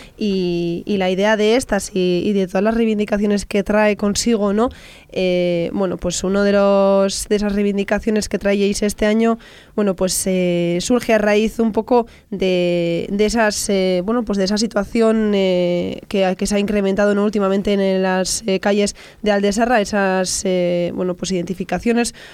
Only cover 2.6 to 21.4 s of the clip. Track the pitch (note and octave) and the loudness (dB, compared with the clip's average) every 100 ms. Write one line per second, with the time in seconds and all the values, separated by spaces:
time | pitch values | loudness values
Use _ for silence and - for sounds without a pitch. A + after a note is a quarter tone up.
2.6 | G#3 A3+ A3+ G#3+ G#3 G#3 G#3 G#3 - G3+ | 0 2 0 0 0 0 0 0 -2 -2
3.6 | G3 G#3 G#3+ G3+ G#3 G3+ A#3+ A3 G3+ G#3 | 0 2 2 2 -2 0 0 0 2 0
4.6 | B3 - - - - - F#3 F3+ F3 F3 | -2 -4 -20 -20 -10 -2 0 2 0 0
5.6 | E3+ G3+ F#3+ F3 F3+ F3 F#3 G3 G3+ G3+ | -2 -2 -4 -4 -6 -4 -2 0 2 2
6.6 | G3+ G3 G3 G3 G3 - - G#3 G#3 G3+ | 4 4 4 4 2 -2 -2 -2 0 0
7.6 | G3+ G3+ G3+ G#3 A3+ G#3+ G3 G3 G3+ G3+ | 0 0 -2 -2 0 -2 -2 -2 0 2
8.6 | G3+ G3 G#3 - G#3+ A3 A3+ A3+ - - | 0 0 -2 0 0 2 2 0 -6 -20
9.6 | - - G#3 F#3+ F#3 - G3 F#3 F3+ F3 | -10 -2 0 0 -2 -2 -2 0 0 0
10.6 | E3+ F3 - B3 - A3 G#3 G#3 A3 - | 0 -2 0 0 2 2 4 2 2 0
11.6 | A3+ G#3+ G#3+ A#3+ A#3 - - G3 F#3+ F3+ | -2 0 0 0 0 -8 -10 -4 0 2
12.6 | F3 F3 E3+ E3+ - G3+ G#3+ A3+ G#3+ - | 2 0 0 -2 -2 0 0 2 0 0
13.6 | - G3 F#3 F3+ F#3 A#3+ G#3+ G3+ F#3+ G#3 | -2 0 2 0 0 -2 -2 0 0 0
14.6 | A3+ G#3 G3 A#3 A3 A3 G#3+ G3+ F#3+ F3+ | -2 -2 -2 2 2 2 2 2 2 2
15.6 | F3 F3 F#3 - - G3+ F#3+ F#3 G3+ G#3 | 0 0 -4 -8 -6 -2 0 0 -2 0
16.6 | G3+ G#3 G3 G3 G#3 G3+ G#3 G#3 G3 G3 | 0 0 0 2 2 2 0 0 0 0
17.6 | G#3 G3+ F#3+ F#3+ F#3 F#3 F#3 - A3 F#3+ | 0 0 2 0 0 0 -2 -4 -2 -2
18.6 | G#3 G#3 G3+ - - - G#3 G3+ G3+ G#3 | 0 2 0 -4 -16 -6 0 0 0 0
19.6 | A#3+ B3 G3+ G#3 G3 F#3 F#3 - F#3+ F#3 | 2 2 0 0 0 0 -2 -2 -2 0
20.6 | F3 F3 F3 - F3+ F3+ F3 F#3 | 0 0 -2 -2 -4 -4 -4 -4